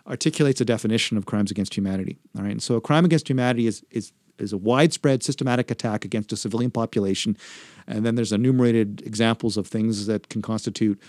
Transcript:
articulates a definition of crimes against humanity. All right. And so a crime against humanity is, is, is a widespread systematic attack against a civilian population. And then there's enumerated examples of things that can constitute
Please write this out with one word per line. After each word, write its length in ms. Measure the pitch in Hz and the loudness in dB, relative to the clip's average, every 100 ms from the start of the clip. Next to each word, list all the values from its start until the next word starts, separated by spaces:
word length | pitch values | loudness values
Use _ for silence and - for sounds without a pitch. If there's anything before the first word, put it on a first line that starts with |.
| - | -10
articulates 560 | 123 160 - 143 131 | -4 -2 2 2 2
a 40 | 120 | 2
definition 520 | 113 110 113 - 107 | 0 2 0 0 -2
of 80 | - | -2
crimes 260 | 104 101 | -2 -2
against 240 | 104 95 - | -2 -4 -2
humanity. 420 | 98 95 95 - _ - | -2 -2 -4 -10 _ -8
All 80 | |
right. 80 | 101 | -6
And 120 | - | -4
so 120 | - 117 | -2 -2
a 60 | |
crime 240 | - 151 175 | 2 4 4
against 240 | 160 - | 4 2
humanity 380 | 131 123 120 113 | 0 2 2 0
is, 160 | 107 _ | -2 _
is, 200 | 117 - _ _ - | -8 -8 _ _ -10
is 160 | 101 | -6
a 40 | 98 | -2
widespread 680 | 104 127 160 - 147 131 | 2 4 4 4 0 0
systematic 480 | - 135 123 123 123 | -2 -2 0 0 0
attack 340 | 117 117 107 98 | -2 -2 -4 -4
against 260 | 110 104 | -4 -4
a 60 | 110 | -4
civilian 340 | 107 113 120 | -4 -2 -2
population. 640 | 117 113 110 98 95 113 101 - - - - - | -2 -2 0 0 0 -2 -4 -8 -20 -20 -20 -10
And 180 | 107 117 | -4 0
then 100 | 117 | 0
there's 160 | 107 | 0
enumerated 720 | 104 127 127 120 113 104 104 - | 2 2 4 4 4 2 -2 -8
examples 520 | 107 113 113 113 101 | 0 0 2 -2 -2
of 100 | 92 | -2
things 380 | 110 110 104 104 | 0 0 0 -2
that 220 | 107 - | -4 -4
can 120 | 110 | -8
constitute 600 | 104 110 - - 110 98 | -4 -4 -4 0 0 0